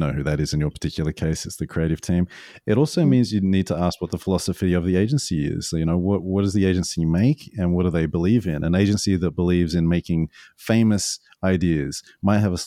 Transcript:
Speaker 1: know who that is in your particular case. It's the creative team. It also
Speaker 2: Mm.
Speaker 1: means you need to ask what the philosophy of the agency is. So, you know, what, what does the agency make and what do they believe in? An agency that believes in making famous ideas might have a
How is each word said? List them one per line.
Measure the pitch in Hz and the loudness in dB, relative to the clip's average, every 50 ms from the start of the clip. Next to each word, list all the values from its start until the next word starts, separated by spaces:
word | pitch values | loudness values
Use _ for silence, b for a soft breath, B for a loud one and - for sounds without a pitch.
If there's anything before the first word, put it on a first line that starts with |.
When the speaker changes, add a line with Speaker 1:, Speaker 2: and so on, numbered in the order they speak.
| 80 | 0
Speaker 1:
know | 71 69 | 0 -2
who | 73 69 | -2 -2
that | 76 76 73 | -2 -2 -2
is | 76 - 73 | -2 -2 -2
in | 76 | -2
your | 76 73 | -2 -2
particular | - - - 76 - - 78 80 - - 85 | -4 -6 -8 -6 -4 -4 -4 -4 -4 -2 -2
case. | 80 80 - - | -2 -2 -4 -6
It's | - - | -12 -10
the | - 80 - - | -10 -10 -6 -4
creative | 87 82 80 80 - - - | -2 -2 -2 -2 -2 -2 0
team. | 90 87 90 B B B B B B B _ | 0 0 0 B B B B B B B _
It | - 107 | 0 2
also | 127 156 151 - 175 160 | 2 2 2 2 2 2
Speaker 2:
Mm. | 143 131 | 4 4
Speaker 1:
means | 127 120 - 104 | 4 2 2 0
you | 101 | 0
need | 95 95 95 95 90 | 2 2 2 2 2
to | - 78 82 87 | 0 -2 0 0
ask | 87 - - | 0 -2 -2
what | 90 82 | -6 -6
the | 110 - - | -6 -6 -2
philosophy | 98 92 87 - 98 87 - 98 92 90 | -2 -2 0 0 -4 -4 -2 0 0 0
of | 87 85 | 2 2
the | 92 90 92 104 | 2 2 2 2
agency | 117 147 139 - - 90 76 73 - 82 | 2 0 -2 -2 -2 -2 -2 -2 -2 -4
is. | 82 80 - | -6 -6 -4
So, | 85 80 | -4 -2
you | 80 82 | 0 0
know, | 85 90 87 | 0 0 2
what, | 98 101 87 85 | 0 0 0 -2
what | 95 95 101 98 | -2 -2 0 0
does | 98 90 | 0 2
the | 104 95 95 | 2 2 2
agency | 90 92 87 - - 85 80 | 2 0 -2 -2 -4 -2 0
make | 80 82 90 113 135 151 - - - - 95 | 0 2 2 2 2 2 0 -6 -10 -6 -2
and | 90 87 87 | -2 0 0
what | 90 90 | 0 0
do | 90 | 0
they | 80 82 80 76 - | 0 0 -2 0 -2
believe | 85 85 95 117 120 98 90 76 | 0 2 2 2 2 0 -2 -4
in? | 73 78 | -2 0
An | 82 87 95 101 | 0 2 2 2
agency | 98 104 107 - 101 95 | 2 2 0 0 0 0
that | 85 92 85 76 90 | 0 0 -2 -2 0
believes | 87 90 90 90 87 78 85 | 0 2 2 2 2 2 0
in | 87 82 85 87 | 0 2 2 0
making | 85 - - 87 80 80 B B B B B B | 0 0 -2 -2 -2 -2 B B B B B B
famous | _ - - 113 113 113 107 104 95 - - - - b b b _ 95 | _ -2 0 2 4 4 4 2 0 -2 -4 -8 -10 b b b _ 0
ideas | 95 92 85 90 87 80 73 69 69 - - b b b b | 0 2 2 2 0 0 0 -2 -4 -8 -12 b b b b
might | - 98 104 104 | 0 2 2 2
have | 107 98 87 | 2 0 -2
a | 85 - | -4 -2